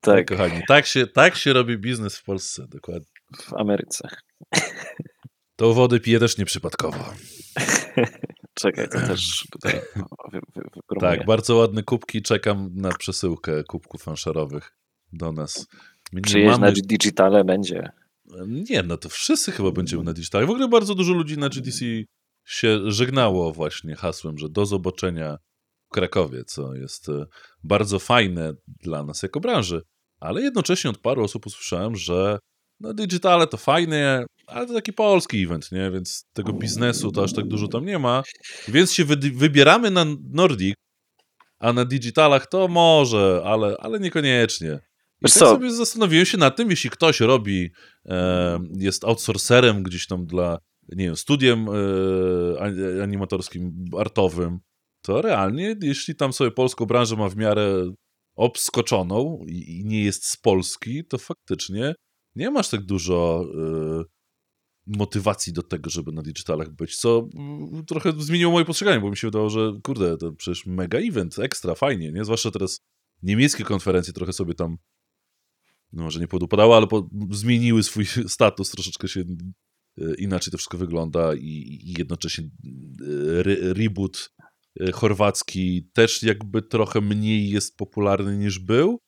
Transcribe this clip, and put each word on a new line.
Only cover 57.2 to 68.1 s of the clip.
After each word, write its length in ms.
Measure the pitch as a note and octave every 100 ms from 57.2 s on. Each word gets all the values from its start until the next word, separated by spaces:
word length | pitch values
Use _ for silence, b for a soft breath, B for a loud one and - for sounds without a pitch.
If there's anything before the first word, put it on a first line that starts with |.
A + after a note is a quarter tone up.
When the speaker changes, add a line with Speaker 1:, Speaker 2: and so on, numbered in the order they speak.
| G#2
Speaker 2:
w 80 | G2
miarę 540 | A2 G#2 G#2 F#2+ F2+ F#2+ _ _ _ -
obskoczoną 1040 | A#2+ - - - A#2 A2 F2+ G2+ C#3+ E3 D#2+
i, 320 | E2+ D#2 E2+
i 40 |
nie 200 | G#2 G#2+
jest 220 | G2+ F#2+ -
z 100 | -
Polski, 680 | A#2 F#2+ F2 - - C3+
to 140 | E3 B2+
faktycznie 760 | - - _ - - F#2+ C3+ E3+ _ _ _ -
nie 140 | F#3+
masz 180 | C#4+ -
tak 120 | A2
dużo, 600 | F#2 F#2+ E2+ F2 E2+ E2 F2+ D2+ D#2+ D#2+ D#2 D#2+
y, 180 | E2 _ _ _ _ _ _ _ -
motywacji 640 | G#2 G2+ G#2+ G2 G2 -
do 100 | E2+
tego, 280 | - E2+ D#2
żeby 220 | E2+ D2+
na 100 | D#2
digitalach 480 | D2+ D2+ - D#2 D#2
być, 260 | D#2 E2 -
co, 320 | A#2+ A#2 A#2
mm, 500 | - C#3+ D3 D3+ D#3+
trochę 280 | D#3 D#3+ E3+